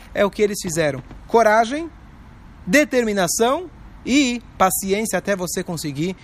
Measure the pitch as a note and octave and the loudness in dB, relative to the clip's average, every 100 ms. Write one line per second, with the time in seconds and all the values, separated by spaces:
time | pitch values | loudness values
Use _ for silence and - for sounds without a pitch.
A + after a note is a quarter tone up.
0 | - - G3+ - G#3 G3+ F#3 D#3+ D3+ C3 | -10 -2 -2 2 -2 0 -6 -2 -2 -4
1 | - - - A3+ G#3+ A3 A3+ D4 E4 - | -12 -20 0 4 6 4 2 -2 -8 -14
2 | - - - - - - - C#4 D4+ B3+ | -20 -20 -20 -20 -20 -16 2 2 4 2
3 | A3 G3+ E3+ - A#3 D#4 F4+ - - - | 0 0 0 0 0 0 -6 -16 -20 -14
4 | - C#4 B3+ A#3+ - - F#3+ - F#3+ G3+ | 0 2 2 -2 -10 0 0 0 -2 -2
5 | A3 F3+ G3 G3 F3 F#3+ F3+ E3 D3+ C3+ | -2 -4 -2 -4 -4 -6 -6 -8 -8 -4
6 | F3 F#3 | -6 -6